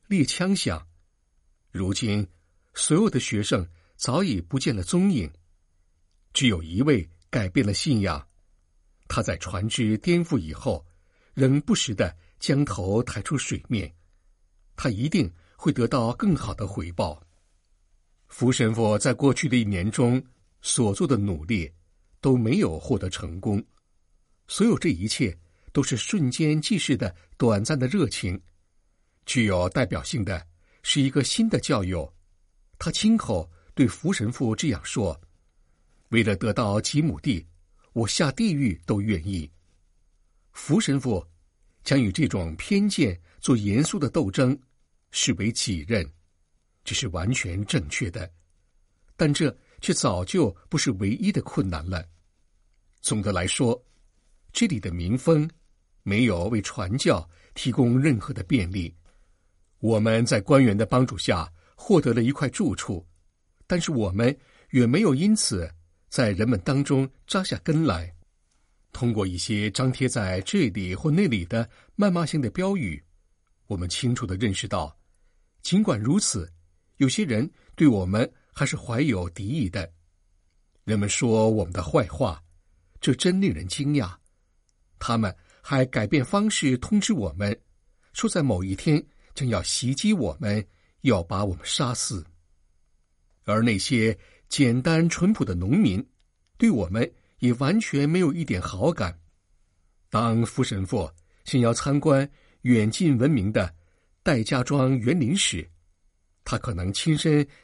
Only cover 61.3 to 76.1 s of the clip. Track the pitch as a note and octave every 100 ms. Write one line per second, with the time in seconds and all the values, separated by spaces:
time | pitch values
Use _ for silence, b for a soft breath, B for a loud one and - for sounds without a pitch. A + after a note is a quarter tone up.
61.3 | F#2 D#2+ b b b - F3+ B2+ A#2 A#2
62.3 | C#3+ C3+ - F3+ F#2 - F2+ - _ _
63.3 | _ _ _ - F3+ E3+ C3+ G2 F#2+ A#2+
64.3 | D3 b b b C3 A#2 D3+ G#3+ C3 G3+
65.3 | G#3+ - F#2+ E2 - _ _ _ - A2+
66.3 | F#2+ A2 G#2+ - C3+ C#3 C3+ C3+ _ -
67.3 | G3 F#3 C3 - D3+ D#3 E2+ E2+ - _
68.3 | _ _ _ _ _ _ - A#2+ G#2+ F#2+
69.3 | F2+ - G#2 G#2 G2+ C3 B2+ B2+ B2 F#2+
70.3 | F#2 - G3+ B2+ G2 F2+ F2+ D#3 D#3+ G3+
71.3 | G#2+ E2+ A#2 A#2 b b - G3+ F3 D#3+
72.3 | D#3 A#2+ - F#3+ G3+ G#2+ D#2 - _ _
73.3 | _ _ _ - F#2+ F2 - B2 B2 G2
74.3 | F#2+ A2 F#2 G#2+ F#2+ D2 - _ _ _
75.3 | _ _ _ - F#3 G#3 A2+ G#2+